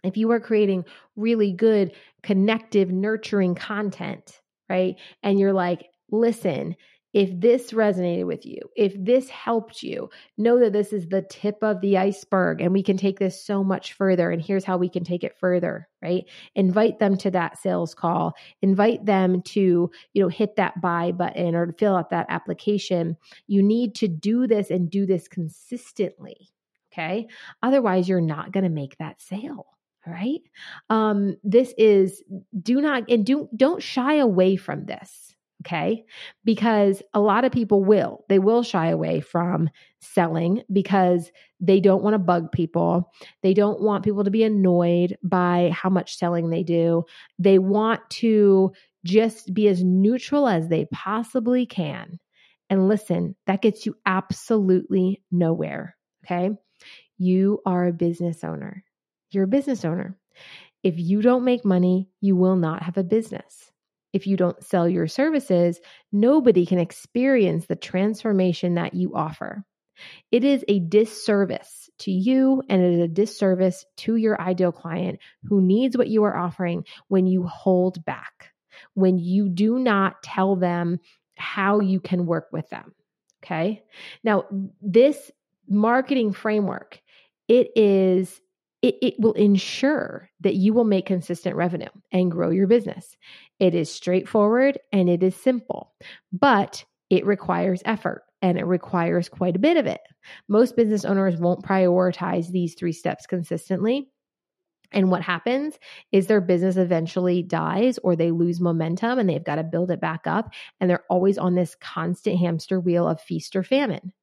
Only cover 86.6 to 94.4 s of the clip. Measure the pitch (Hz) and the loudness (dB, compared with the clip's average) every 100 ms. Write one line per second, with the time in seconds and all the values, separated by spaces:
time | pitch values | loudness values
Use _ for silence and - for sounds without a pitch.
86.6 | 196 - - - _ _ _ _ - 240 | -2 -6 -14 -20 _ _ _ _ 2 2
87.6 | 240 - 208 196 190 185 185 - _ _ | 4 2 4 4 4 2 -2 -10 _ _
88.6 | _ _ 247 - 254 - 220 - 208 196 | _ _ -2 0 -4 0 0 2 2 2
89.6 | - - 262 302 - - - _ 190 190 | 0 -4 -2 -2 -4 -12 -18 _ -2 2
90.6 | 196 220 226 196 185 185 - 170 180 160 | 2 2 2 0 0 -6 -4 -8 -6 -2
91.6 | 175 165 - _ _ 185 180 170 170 175 | -4 -4 -10 _ _ -2 0 0 -2 0
92.6 | 190 233 202 - - _ - - - _ | 4 2 2 -12 -18 _ -20 -20 -20 _
93.6 | 185 170 156 - - 180 - 220 | 0 2 -4 -6 -2 -2 0 0